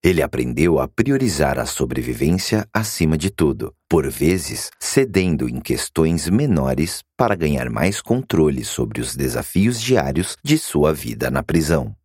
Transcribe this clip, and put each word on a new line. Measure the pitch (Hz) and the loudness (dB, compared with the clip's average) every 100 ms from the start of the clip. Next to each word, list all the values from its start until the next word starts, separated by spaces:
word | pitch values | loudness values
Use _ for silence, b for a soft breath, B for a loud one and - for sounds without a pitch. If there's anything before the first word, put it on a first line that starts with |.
Ele | 87 87 | 4 2
aprendeu | 69 - 62 60 85 76 | 0 -2 -2 2 2 2
a | 65 | 0
priorizar | - 117 139 127 76 69 - | 0 2 2 0 0 0 0
a | 58 | -4
sobrevivência | - 62 - 62 62 76 92 - 107 101 | -4 -4 -4 -4 0 2 2 0 -2 0
acima | 110 110 - 78 78 | -2 -2 0 2 2
de | 90 | -2
tudo, | - 76 60 64 _ _ | 2 0 0 -8 _ _
por | 85 67 | 0 2
vezes | 60 78 92 76 110 - _ | 0 2 2 -2 -8 -10 _
cedendo | - - 131 95 92 78 62 | 0 0 2 2 2 0 -2
em | 62 | -6
questões | - - - - 80 82 85 | -4 -4 -2 0 2 2 0
menores | 101 147 82 65 65 80 - - - | 0 2 2 2 0 -2 -4 -14 -2
para | 120 95 | 0 2
ganhar | 78 69 62 | 0 0 -2
mais | 57 85 104 | -2 -2 -2
controle | - 123 - - 78 65 | -2 -2 0 2 2 2
sobre | 57 - 60 - | -6 -6 -6 -4
os | - | -8
desafios | 64 67 60 - 90 107 120 | -4 -4 -4 -2 2 2 0
diários | 113 120 69 69 90 - | 0 2 2 -2 -2 -6
de | 143 151 | 0 0
sua | - 76 73 | 2 2 2
vida | 76 57 57 64 | 0 -6 -6 -2
na | 67 | -2
prisão. | - 82 76 71 58 - | 0 0 2 0 0 -10